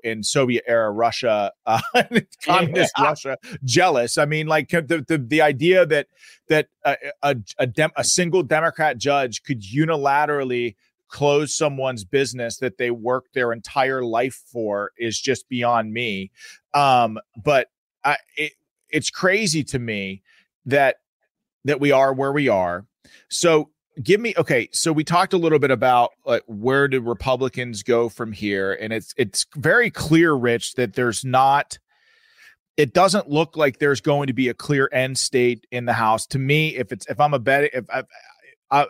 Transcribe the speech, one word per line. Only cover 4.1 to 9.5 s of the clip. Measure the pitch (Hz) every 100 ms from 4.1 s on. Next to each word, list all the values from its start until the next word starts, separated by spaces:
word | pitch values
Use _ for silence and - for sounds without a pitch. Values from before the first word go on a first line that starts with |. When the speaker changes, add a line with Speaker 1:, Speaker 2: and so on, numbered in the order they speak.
| -
Speaker 1:
I | 147
mean, | 156 156
like, | 156 143
the, | 175 131 165 135
the, | 160
the | 117 151
idea | 151 131 165 185 165
that, | 151 - _ - - -
that | 156 - _
a, | 143 139 139 -
a, | 143 127 98 -
a | 131
dem-, | 135 156 143
a |
single | 120 - 170 185
Democrat | 135 156 165 - 156 120
judge | 131 143 131 104
could | -